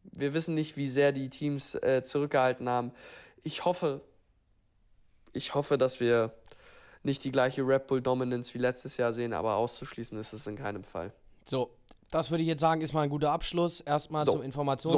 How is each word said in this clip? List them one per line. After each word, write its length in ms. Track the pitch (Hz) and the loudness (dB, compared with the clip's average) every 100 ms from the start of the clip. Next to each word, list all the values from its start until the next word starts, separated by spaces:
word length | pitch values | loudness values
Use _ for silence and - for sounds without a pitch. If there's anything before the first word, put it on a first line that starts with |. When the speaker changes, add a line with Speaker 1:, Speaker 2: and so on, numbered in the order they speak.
Speaker 1:
Wir 300 | - - 143 | -16 -4 -2
wissen 200 | 156 165 | -2 0
nicht, 220 | 156 156 143 | -2 -2 -4
wie 100 | 139 | -2
sehr 220 | 131 143 | 4 4
die 160 | 139 135 | 4 -4
Teams, 460 | - 147 143 - - | -4 -4 -2 -2 0
äh, 280 | - 131 | 2 2
zurückgehalten 640 | 131 143 143 143 127 123 123 | 2 0 2 4 4 2 0
haben. 220 | 123 120 - - - - _ | 0 -2 -6 -16 -20 -20 _
Ich 220 | 160 - 180 | -8 -2 0
hoffe, 360 | 180 160 139 - _ _ _ _ _ _ _ _ _ _ _ - | 2 0 -2 -8 _ _ _ _ _ _ _ _ _ _ _ -14
ich 240 | - - - | -8 -4 -2
hoffe, 220 | - 139 | 0 2
dass 220 | 131 - | 2 2
wir 320 | 120 120 110 - - - - - - - | 4 4 2 -4 -20 -20 -20 -20 -20 -6
nicht 200 | 139 135 | -4 -2
die 80 | 135 | 0
gleiche 340 | 135 127 127 131 | 2 2 2 2
Red 220 | 135 135 | 2 2
Bull 140 | 131 | 0
Dominance 520 | 123 127 127 123 120 | 2 0 0 -2 -4
wie 40 | 120 | -2
letztes 400 | 123 123 135 - | 0 -2 -6 -2
Jahr 160 | 120 | 0
sehen, 180 | 113 120 | 0 -2
aber 220 | 95 107 104 | -2 0 2
auszuschließen 600 | 120 - - - 120 110 | 0 -2 -8 -10 -8 -8
ist 160 | 107 | -8
es 120 | 107 107 | -8 -8
in 120 | 104 | -8
keinem 260 | 104 101 | -6 -8
Fall. 300 | 95 85 92 - - - - | -8 -8 -8 -10 -20 -20 -6
Speaker 2:
So, 260 | 135 120 - - - _ | -4 -4 -6 -20 -20 _
das 200 | 160 160 | -4 -2
würde 120 | 165 | 0
ich 40 | 165 | 0
jetzt 100 | 151 | 2
sagen, 200 | 160 160 | 2 2
ist 100 | 156 | 0
mal 80 | 156 | 0
ein 80 | 147 | 0
guter 220 | 147 147 | 2 0
Abschluss. 480 | 160 - 175 170 170 | 0 -2 0 0 0
Erstmal 440 | - 151 - 156 151 | 0 -2 0 0 2
Speaker 1:
So. 80 | |
Speaker 2:
zum 80 | 151 | 2
Informations- 500 | 135 139 143 135 160 | 0 -2 0 0 2